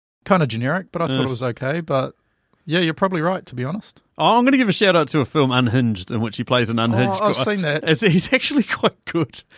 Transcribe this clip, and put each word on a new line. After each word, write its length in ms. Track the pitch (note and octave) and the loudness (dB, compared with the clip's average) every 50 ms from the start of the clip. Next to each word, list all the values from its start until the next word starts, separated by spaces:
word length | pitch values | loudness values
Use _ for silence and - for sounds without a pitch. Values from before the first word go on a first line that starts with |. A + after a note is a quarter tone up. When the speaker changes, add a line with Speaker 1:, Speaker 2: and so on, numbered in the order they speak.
| _ _ _ _ - | _ _ _ _ -2
Speaker 1:
Kinda 220 | - G3+ F3+ D#3 | 0 2 2 2
generic, 420 | A#2+ A2 A2+ A#2+ C3+ D#3+ F#3+ F#3+ - - | 0 -2 -2 -4 -2 -4 -4 -6 -8 -6
but 100 | E3+ E3+ | -4 -4
I 60 | D#3 | -2
thought 120 | C3+ C3 | -2 -2
Speaker 2:
Uh. 40 | B2+ | -2
Speaker 1:
it 40 | C3 | -2
was 120 | B2+ A2+ C3 | -4 -4 -6
okay. 380 | B2 A#2 - C3 C3 D3+ F3 | -6 -6 -6 -6 -6 -4 -4
But, 340 | E3 D#3 C#3 C3 C3 C#3 - _ _ _ _ _ _ _ _ _ - | -4 -2 -2 -2 -2 -4 -8 _ _ _ _ _ _ _ _ _ -8
yeah, 160 | - D3+ F3+ | -4 -2 0
you're 140 | F3+ D#3+ D#3 | 0 0 -2
probably 260 | - G3 F#3+ F#3 E3 | 0 -2 -2 0 0
right, 240 | D#3 F3 F#3+ F3+ - | -2 -2 -2 -4 -8
to 80 | - B2+ | -12 -10
be 100 | B2 B2 | -8 -8
honest. 380 | C3+ F3 G#3+ - - - _ _ _ _ | -6 -6 -8 -10 -14 -20 _ _ _ _
Speaker 2:
Oh, 200 | - D#3 E3+ A3 A#3+ | 0 2 4 4 4
I'm 60 | A#3+ | 4
gonna 120 | C4+ C#4 | 4 4
give 120 | C4 B3+ G#3 | 4 4 2
a 40 | - | 2
shout 240 | - G#3+ F#3+ F3 | 2 2 4 4
out 100 | E3+ D3+ - | 4 2 2
to 120 | - D#3 | 0 0
a 40 | B2 | 0
film, 280 | - - D#3+ C#3 C3 B2 | 0 2 0 2 2 2
Unhinged, 580 | B2+ B2+ A#2+ G#2 C3 B2 A2+ A2 F2+ F#2 - | 2 2 2 2 2 2 0 -2 -4 -6 -6
in 100 | - G#2+ | -4 -4
which 160 | A2+ A2 - - | -4 -4 -4 -6
he 40 | A#2+ | -4
plays 260 | - B2+ B2 A#2 G#2 | 0 0 0 2 0
an 100 | A#2 A#2 | 0 0
unhinged 400 | A2+ A#2 A2+ A2 B2+ - - - G#3+ | 0 0 2 2 2 0 0 0 0
Speaker 1:
Oh, 60 | G#3 | 0
I've 80 | - | 0
Speaker 2:
guy. 80 | B2+ C3+ | 0 -2
Speaker 1:
seen 180 | G#3+ G#3 G3 F3+ | -2 -2 -2 -2
that. 220 | D3+ D3 D#3+ - D#3+ | -2 -2 -2 0 0
Speaker 2:
It's, 120 | D#3+ - | 0 2
he's 320 | A3+ F#3+ D3+ F#3+ - - C4 | 2 2 2 2 0 0 -2
actually 320 | B3+ - - C#4+ D4 - | -2 -2 0 0 0 0
quite 400 | - - - - G#3+ - _ - | 0 -2 -2 -2 -2 -2 _ -12
good. 400 | - - E3+ D3+ - - - - _ _ | -6 -2 -2 -2 -4 -6 -16 -20 _ _